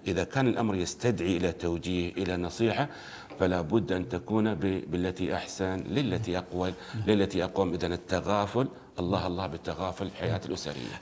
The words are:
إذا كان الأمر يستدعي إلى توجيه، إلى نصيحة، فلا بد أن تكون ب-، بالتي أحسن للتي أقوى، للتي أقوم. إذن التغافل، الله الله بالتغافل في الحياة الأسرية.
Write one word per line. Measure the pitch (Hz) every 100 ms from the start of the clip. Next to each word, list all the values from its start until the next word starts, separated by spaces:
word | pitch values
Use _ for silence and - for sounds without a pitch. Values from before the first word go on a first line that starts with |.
| -
إذا | 90
كان | 87 135 127
الأمر | 101 113 95
يستدعي | 85 - 120 92 87 87
إلى | 90
توجيه، | - 87 85 87 90 87
إلى | - 90 90
نصيحة، | 85 - 113 101 147 - - - - -
فلا | 92 90
بد | 78 113 -
أن | 92 87
تكون | 90 - 110 107
ب-، | 92 98 95 -
بالتي | 87 92 92 90 92
أحسن | - - 95 92
للتي | - 110 127 90 101 90
أقوى، | 90 90 92 90 - 110 95
للتي | 104 98 92
أقوم. | 90 - 92
إذن | 85 87
التغافل، | 87 - 90 95 104 101 110 135 - - -
الله | 87 95 90
الله | 90 95
بالتغافل | 82 87 78 92 92 95
في | -
الحياة | 85 87 -
الأسرية. | 87 73 71 57 -